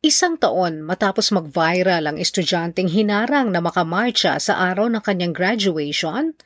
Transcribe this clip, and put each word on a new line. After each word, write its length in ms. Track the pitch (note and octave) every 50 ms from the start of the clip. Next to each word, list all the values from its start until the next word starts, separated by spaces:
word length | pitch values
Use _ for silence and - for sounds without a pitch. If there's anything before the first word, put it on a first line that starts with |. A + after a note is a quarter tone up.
| -
isang 320 | D#4 - - F#4 F4 E4
taon 480 | D#4 - - A#2 F3+ F#3 E3+ D#3+ D#3 D#3
matapos 480 | D#3 F#3 - G#3+ G3 F#3+ - G#3 - G#3
mag-viral 720 | F#3 E3 D3 - F3 D#3+ D#3+ F3 F#3 F#3 F#3+ F3+ E3+ D#3
ang 160 | D3+ D3+ D#3
estudyanteng 720 | - - - G3 E3+ - F#3 E3+ E3 E3+ E3+ - F#3+ F3+ D#3+
hinarang 560 | G#3+ G#3+ G#3 G#3 G#3 A3+ B3 D4 C#4+ B3+ A3
na 80 | F3+
makamarcha 800 | F3 E3 E3+ - F#3 E3+ E3 E3+ F#3+ A#3 B3 - - - F3 C3+
sa 160 | D3 - - G#3 - F#3 F3+
araw 160 | F#3 F#3+ G#3+
ng 160 | A#3+ A3+ G#3+
kanyang 320 | - - G3+ F3 F#3 F3 D#3+
graduation, 1040 | E3+ F3+ F#3+ A#3+ A3 G3 G3 E3 D#3 D3 D3 C#3+ - - C#3+ E3 B3 D4+ D#4+ D#4 _ -